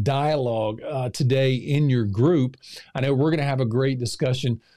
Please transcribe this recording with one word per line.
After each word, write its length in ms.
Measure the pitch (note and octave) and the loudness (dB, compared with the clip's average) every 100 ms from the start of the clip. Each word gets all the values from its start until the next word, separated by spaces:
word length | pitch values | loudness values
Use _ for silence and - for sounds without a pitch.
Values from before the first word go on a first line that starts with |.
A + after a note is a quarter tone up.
dialogue, 800 | G#2 C#3 D3+ D3+ B2 A2+ G#2+ A2 | 0 0 0 0 0 0 -2 -4
uh, 280 | - C3+ B2+ | -6 -4 -4
today 440 | - B2+ C3+ C3+ | 0 2 2 2
in 360 | B2+ D3 D3 D3 | 0 0 2 2
your 160 | B2 G#2 | 2 0
group. 520 | F#2+ D3 E3+ B2+ - - - - C#3 | 2 4 4 0 -4 -20 -20 -12 -4
I 60 | |
know 120 | C3+ | 0
we're 160 | C3 D#3 | 0 0
gonna 140 | D#3+ | 0
have 180 | C#3+ C3+ | 0 -2
a 40 | A#2 | 0
great 340 | A#2+ C3+ B2+ | 0 0 -2
discussion 640 | A#2 - B2+ C3 B2+ A#2 _ | -4 -2 -2 0 -2 -4 _